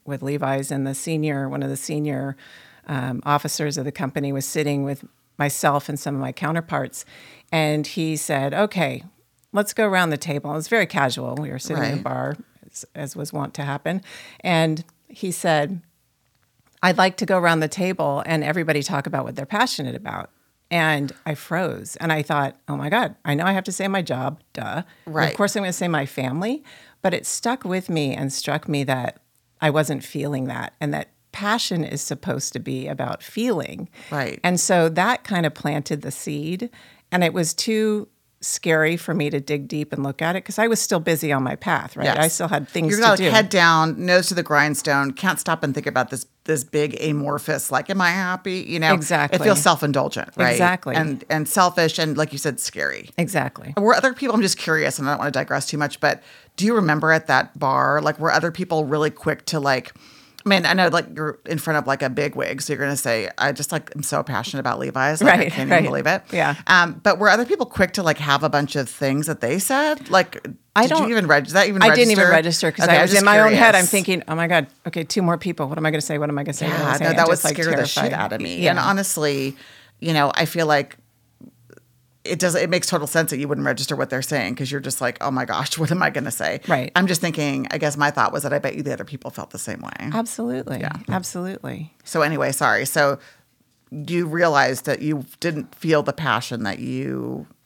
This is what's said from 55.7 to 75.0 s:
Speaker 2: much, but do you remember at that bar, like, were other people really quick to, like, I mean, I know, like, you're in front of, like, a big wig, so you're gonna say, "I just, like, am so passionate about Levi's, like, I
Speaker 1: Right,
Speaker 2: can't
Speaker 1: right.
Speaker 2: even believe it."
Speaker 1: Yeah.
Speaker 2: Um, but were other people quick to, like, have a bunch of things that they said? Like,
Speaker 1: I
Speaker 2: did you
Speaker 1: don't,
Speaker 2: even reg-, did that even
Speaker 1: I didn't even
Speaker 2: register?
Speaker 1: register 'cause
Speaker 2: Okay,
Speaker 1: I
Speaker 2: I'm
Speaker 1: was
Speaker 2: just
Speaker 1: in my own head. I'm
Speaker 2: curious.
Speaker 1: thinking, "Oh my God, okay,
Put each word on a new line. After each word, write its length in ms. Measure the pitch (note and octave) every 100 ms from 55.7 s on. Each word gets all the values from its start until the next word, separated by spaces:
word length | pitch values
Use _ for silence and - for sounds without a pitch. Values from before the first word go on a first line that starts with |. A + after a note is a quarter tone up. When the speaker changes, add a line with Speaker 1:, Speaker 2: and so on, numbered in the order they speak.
| D3+
Speaker 2:
much, 240 | C#3+ -
but 200 | D3 - - - _ -
do 80 | G#3
you 100 | A#3
remember 380 | D#3+ D3+ D#3
at 140 | D#3+ D#3+
that 300 | C3 - -
bar, 440 | C#3 C3+ C3+ D3
like, 180 | D3+ D3+
were 120 | D#3+
other 200 | D#3 E3+
people 320 | E3+ F3+ D#3
really 260 | C#3+ D3+ D3+
quick 360 | - D#3+ D3 -
to, 140 | D#3+
like, 320 | C#3 B2+ - - - - - - G3+
I 40 |
mean, 160 | F#3+ E3+
I 80 |
know, 160 | F#3 F3
like, 160 | D3 A#2+ C#3+
you're 240 | D#3 - -
in 120 | D#3
front 200 | - D3+
of, 100 | C3+
like, 140 | C3+
a 80 | C3+
big 260 | B2+ C#3+ C#3
wig, 260 | - C3+
so 120 | D3
you're 80 | C3+
gonna 140 | C#3 C#3
say, 320 | B2 A2 F#2+ -
"I 160 | C#3
just, 180 | D3 D3
like, 180 | D#3+ - D3+
am 80 |
so 180 | - D3
passionate 360 | D3 A2 B2 C#3
about 180 | B2 B2+
Levi's, 440 | C3+ C3 C#3 D#3
like, 120 | G3 F3+
I 20 |
Speaker 1:
Right, 140 | -
Speaker 2:
can't 180 | - C3+
Speaker 1:
right. 60 | E3+
Speaker 2:
even 120 | C#3+
believe 160 | C#3 C#3
it." 160 | F#3+ -
Speaker 1:
Yeah. 220 | F3 D3 C#3+ -
Speaker 2:
Um, 320 | F3+ E3+ D#3+
but 160 | G#3 F3
were 120 | G#3
other 160 | G#3+ A#3+
people 200 | G4 A#3+
quick 280 | - F#3
to, 100 | G#3
like, 140 | E3 D3
have 260 | D3 C#3
a 60 | D#3
bunch 260 | C#3+ C#3+ D3
of 140 | B2
things 380 | - C3+ C#3 D#3
that 120 | D3
they 180 | A#2 F3+
said? 520 | F#3+ C4+ D4+ D4+ -
Like, 360 | F#3 F3+ - - - _ G#3
Speaker 1:
I 60 |
Speaker 2:
did 80 | C4
you 60 | D#4+
Speaker 1:
don't, 140 | C4
Speaker 2:
even 160 | A3+ E3
reg-, 180 | D3 C#3+
did 80 |
that 160 | F#3 G3+
even 120 | F#3+
Speaker 1:
I 100 | A3 B3
didn't 160 | A#3+
even 160 | G3+ F3+
Speaker 2:
register? 40 | E3 E3 D#3+ E3
Speaker 1:
register 40 |
'cause 100 | - E3+
Speaker 2:
Okay, 40 |
Speaker 1:
I 20 | D#3+
Speaker 2:
I'm 40 |
Speaker 1:
was 80 | F3
Speaker 2:
just 100 | G3+
Speaker 1:
in 40 | G3+
my 140 | G#3
own 140 | A3
head. 140 | G#3 A3+
I'm 40 | G3 F3
Speaker 2:
curious. 20 |
Speaker 1:
thinking, 340 | G3 F#3+ F3 -
"Oh 80 | D#3+
my 120 | E3+
God, 200 | E3+ C#3 _ E3+
okay, 200 | E3+